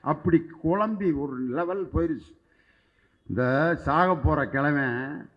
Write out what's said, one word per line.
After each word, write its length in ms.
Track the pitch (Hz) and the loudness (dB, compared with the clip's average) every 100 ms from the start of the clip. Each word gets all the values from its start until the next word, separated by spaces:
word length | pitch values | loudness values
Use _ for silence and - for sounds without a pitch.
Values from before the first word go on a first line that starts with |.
அப்படி 500 | 131 151 180 165 - - | -2 0 4 2 2 -6
குழம்பி 520 | 165 185 214 214 190 147 | -2 0 0 0 0 0
ஒரு 220 | 143 127 | -2 -4
level 500 | 127 127 170 190 185 | -4 -2 -2 -4 -2
போயிருச்சு. 440 | 165 165 139 101 - _ _ _ _ _ _ _ _ _ | -2 0 -2 -8 -20 _ _ _ _ _ _ _ _ _
இந்த 480 | 104 123 135 160 | -2 0 2 2
சாக 420 | 165 - 147 185 180 | 0 0 2 4 4
போற 300 | 143 151 135 | 2 2 0
கிழவன் 800 | 135 143 147 135 120 135 147 - | 0 2 2 0 -2 -6 -10 -14